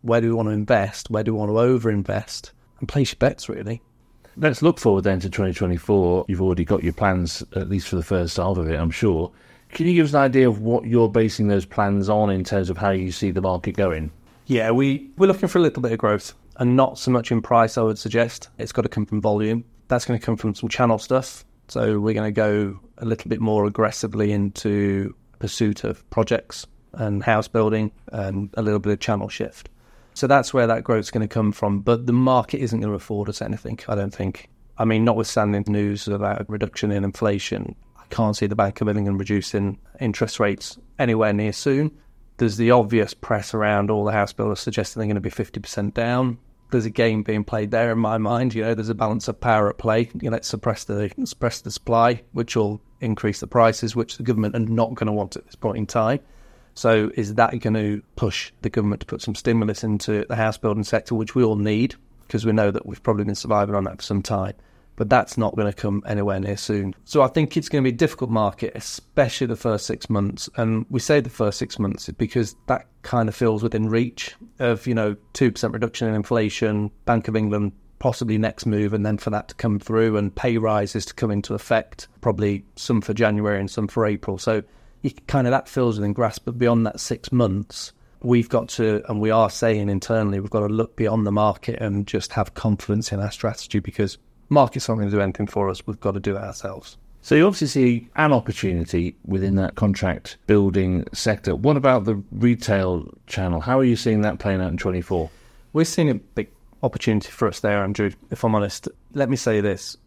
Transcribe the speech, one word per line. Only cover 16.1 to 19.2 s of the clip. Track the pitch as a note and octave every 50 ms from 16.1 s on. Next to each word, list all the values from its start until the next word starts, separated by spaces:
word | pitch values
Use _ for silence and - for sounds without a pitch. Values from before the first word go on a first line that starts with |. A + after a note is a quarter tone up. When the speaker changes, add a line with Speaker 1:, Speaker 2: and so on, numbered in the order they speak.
| G#2 G#2 - - - _ _ - -
Speaker 1:
and | - B2+ B2 B2
not | C3 C3 - - -
so | - C3
much | B2+ A#2+ A2+ -
in | B2 A2+
price, | A#2 - B2 A#2 A2+ A2 -
I | B2+
would | A2+ A2 G#2+
suggest. | - - A2 A2 A#2 A#2 A#2 - - - - _
It's | - A2+ G#2+
gotta | - - A2 A2+
come | - A2+ G#2+
from | - G#2+ G#2+